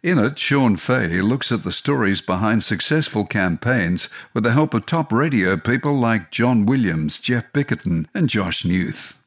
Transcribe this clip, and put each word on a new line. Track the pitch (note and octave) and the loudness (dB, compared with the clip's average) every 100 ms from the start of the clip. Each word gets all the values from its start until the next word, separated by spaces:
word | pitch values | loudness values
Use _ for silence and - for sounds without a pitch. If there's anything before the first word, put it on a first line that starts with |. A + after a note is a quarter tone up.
In | - F3 | 2 2
it, | A2 D3 | 2 0
Sean | - C#3+ B2+ F#2 | 0 2 2 2
Fay | - B2 F2 F2+ | 0 0 0 0
looks | G2 C3+ - | 0 0 0
at | A2+ | -2
the | D3 | -2
stories | - - C#3 G2+ F#2+ | -2 0 0 2 0
behind | - F#2 G#2+ A2 | 0 0 2 2
successful | - G2+ - D3+ D3+ A2 G2+ | 0 0 2 2 0 -2 -2
campaigns | G#2+ F#2 D#2+ A#2+ B2+ E2+ F2 - - - | 0 0 0 0 0 0 0 -4 -8 -6
with | A#2 | -2
the | A2+ | 2
help | B2+ D#3 | 2 2
of | A2+ - | 0 -2
top | E3+ D3+ | -2 0
radio | A2 D#3 B2+ F#2 F#2+ | 0 2 2 2 0
people | - B2 D3 | 0 0 0
like | C#3+ A#2 A2 E2+ | 0 0 0 -4
John | - A#2+ A#2+ G#2 | -2 2 2 2
Williams, | C3 G#2 D#2+ D2+ - | 2 0 0 -2 -4
Jeff | - A#2+ - | -2 -2 -2
Bickerton, | C#3+ C#3 A2 - E2+ - | -4 -2 -4 -2 -4 -4
and | - D3+ | -2 0
Josh | G#2+ F#2 - F2 | 0 -2 -2 0
Newth. | F2+ F2 - - - | 0 -2 -6 -8 -10